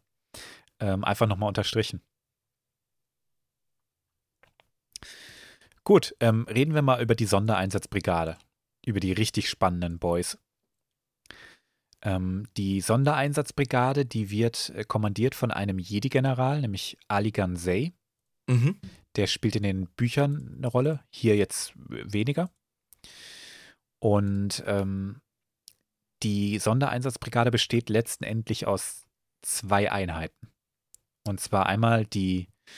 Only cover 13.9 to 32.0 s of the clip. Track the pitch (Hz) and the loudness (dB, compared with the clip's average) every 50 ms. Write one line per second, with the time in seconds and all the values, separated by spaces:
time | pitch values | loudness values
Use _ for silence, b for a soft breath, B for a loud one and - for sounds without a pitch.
13.9 | 139 143 139 113 - 113 104 98 104 104 117 117 - - - - - 107 107 - | 2 0 -2 -2 -2 -4 -4 -2 0 2 2 2 0 -2 -8 -8 -8 -10 -8 -4
14.9 | - 107 104 104 98 104 117 131 - - - 113 - - 101 101 95 92 87 - | -2 0 0 0 0 0 0 0 0 0 -2 -2 -2 -2 -2 -2 -2 -4 -4 -2
15.9 | 104 104 - 131 - 131 131 135 127 123 131 131 143 151 135 107 98 92 - - | -4 -2 -2 0 0 2 2 2 0 0 0 0 0 -2 -2 -4 -4 -6 -8 -10
16.9 | - _ _ - 104 101 104 110 - - 95 90 90 85 85 92 87 104 143 175 | -12 _ _ -2 0 0 0 0 0 0 0 0 -2 -2 0 0 0 2 0 -2
17.9 | - _ _ _ _ _ _ _ _ _ - - 123 117 120 156 196 - B 95 | -6 _ _ _ _ _ _ _ _ _ 0 2 4 4 4 4 0 -2 B -18
18.9 | B B B _ - 107 98 - - - - 110 - 107 101 101 95 95 92 - | B B B _ -2 0 0 0 0 0 -2 -2 0 0 0 0 0 -2 -4 -6
19.9 | - - 120 120 - 143 143 143 143 151 127 123 - - 135 120 - 123 131 151 | -4 -2 -2 0 2 0 0 0 0 -4 -6 -12 -10 -6 -6 0 0 2 2 2
20.9 | 156 139 _ _ - - 117 110 104 104 95 - - - - - - - - - | -2 -4 _ _ -10 0 2 4 4 4 4 0 -2 -8 -8 -8 -12 -18 -16 -12
21.9 | - 55 - 98 101 104 107 139 143 160 180 180 _ _ _ _ _ _ _ _ | -12 -10 -10 -4 -2 -2 0 0 0 -2 -2 -4 _ _ _ _ _ _ _ _
22.9 | - _ B B B B B B B B B B B B B B B B B _ | -20 _ B B B B B B B B B B B B B B B B B _
23.9 | _ - - 110 104 101 101 101 98 98 101 101 - - - - 101 101 98 98 | _ -2 2 4 4 4 4 2 0 0 -2 -2 -4 -6 -4 -2 0 0 0 -2
24.9 | 98 98 98 98 110 - _ _ _ _ _ _ _ _ _ - _ _ _ _ | -2 -4 -6 -8 -10 -12 _ _ _ _ _ _ _ _ _ -20 _ _ _ _
25.9 | _ _ _ _ _ - - 107 101 101 101 101 104 98 - 107 117 131 143 - | _ _ _ _ _ -4 -2 0 0 2 0 0 0 0 0 2 2 2 2 0
26.9 | - 123 127 135 120 - - 113 110 117 117 120 113 113 - - 120 117 - - | -2 -2 -4 -4 -6 -6 -10 -2 0 2 2 2 2 2 0 2 0 0 0 2
27.9 | 104 113 117 - - - - - 110 113 113 - 107 - - 110 98 92 - - | 2 2 2 0 -6 -8 -6 -4 -4 -4 -2 -4 -4 -4 -2 -2 -2 -2 -4 -8
28.9 | - - - _ _ _ _ _ _ _ - - - - - 95 101 101 104 - | -12 -14 -20 _ _ _ _ _ _ _ -8 -6 -6 -6 0 2 2 2 2 2
29.9 | - 101 95 87 80 80 78 - _ - - - _ _ _ _ _ _ _ _ | 0 -2 -2 -4 -4 -6 -8 -8 _ -16 -20 -20 _ _ _ _ _ _ _ _
30.9 | _ - _ _ _ _ - 104 98 92 - - - 98 95 - 98 107 117 117 | _ -20 _ _ _ _ -6 -6 -6 -6 -4 0 2 2 2 2 2 4 4 4
31.9 | 117 113 | 4 2